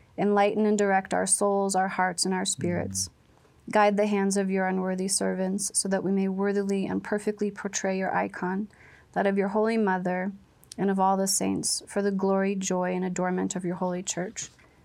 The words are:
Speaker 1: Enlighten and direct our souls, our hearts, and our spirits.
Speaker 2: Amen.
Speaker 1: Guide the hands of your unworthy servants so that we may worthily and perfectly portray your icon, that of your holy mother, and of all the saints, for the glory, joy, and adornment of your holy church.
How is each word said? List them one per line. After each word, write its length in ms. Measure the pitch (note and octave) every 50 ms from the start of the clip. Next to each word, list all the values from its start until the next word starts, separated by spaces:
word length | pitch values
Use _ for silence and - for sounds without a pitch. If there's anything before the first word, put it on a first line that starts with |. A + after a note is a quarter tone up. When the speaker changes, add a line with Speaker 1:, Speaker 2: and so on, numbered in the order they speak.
| - _ _ -
Speaker 1:
Enlighten 480 | F#3 G#3 G#3 G3+ G3+ G#3 - G#3 G#3+
and 100 | G#3 G#3+
direct 380 | G3+ G3+ G3 F#3+ F#3+ G3 - F#3+
our 120 | F3+ F#3+
souls, 480 | F#3+ - - G3+ G3+ G3 G3 G3 G3 F#3+
our 140 | F#3 F#3+ F#3+
hearts, 380 | - - F#3 F#3 F3 - -
and 80 | F#3 F#3
our 100 | F#3 F#3+
spirits. 640 | F#3+ - - F3+ F3 F3 F3 - G3 F#3+ - - -
Speaker 2:
Amen. 600 | - _ _ _ _ _ _ _ _ _ _ -
Speaker 1:
Guide 260 | - G#3+ G#3 G#3 G3+
the 100 | G3+ G#3+
hands 300 | G#3 G#3 G3 G3 G3 G3
of 140 | G3+ G3 F#3+
your 160 | F#3+ F#3+ F#3
unworthy 420 | F#3 F#3+ F#3+ F#3 F#3 F#3 F#3 F#3 F#3+
servants 600 | - - G3 F#3+ F#3 F#3 F#3+ F#3 G3 G3+ - -
so 160 | - - - F#3+
that 160 | F#3+ F#3 -
we 80 | F#3+
may 160 | G3 F#3+ F#3+ F#3+
worthily 560 | F#3+ F#3+ G3 G3+ G3+ G3+ G3 G3 G3 G3 F#3+
and 180 | F#3+ F#3 G3
perfectly 480 | - - G#3 G#3 G#3 G#3+ G#3 - G#3+ G3+
portray 460 | G3+ - - G3 - - - F#3+ F#3+
your 180 | F#3+ F#3+ - -
icon, 540 | F#3 G3 G3 - - F3+ F3+ F#3+ G3 G#3+ - - - - - - - - _
that 140 | - G3 G3
of 120 | G3 G3 G3
your 100 | F#3+ G3
holy 300 | G3+ A3 G#3+ A3+ A3+ A3+
mother, 540 | G#3 F#3+ F#3 F#3 F#3 F3+ F3+ F#3 F#3 G3+ G3 - - _ _ _ - _ - -
and 120 | F#3 G3
of 80 | G3 F#3+
all 160 | F#3+ F#3+ G3
the 100 | F#3+ G3
saints, 560 | F#3+ - - F#3+ F#3+ - - - - - - -
for 160 | - - G3+
the 80 | G3 G3+
glory, 440 | G3 F#3+ G3 G3 F#3+ G3 F#3+ G3 G3+
joy, 400 | F#3+ F#3+ - F#3 F3+ F3+ F3+ F#3
and 100 | F3+ F#3
adornment 500 | F#3 F3+ F3+ F3+ F3+ F#3 F#3 F#3+ F#3 -
of 80 | F3+ F#3
your 120 | F3 F3+
holy 260 | F3 F#3 F3+ F3+ F3+
church. 480 | F#3+ - - E3+ F3+ G#3+ - - - - - - - - _ _ _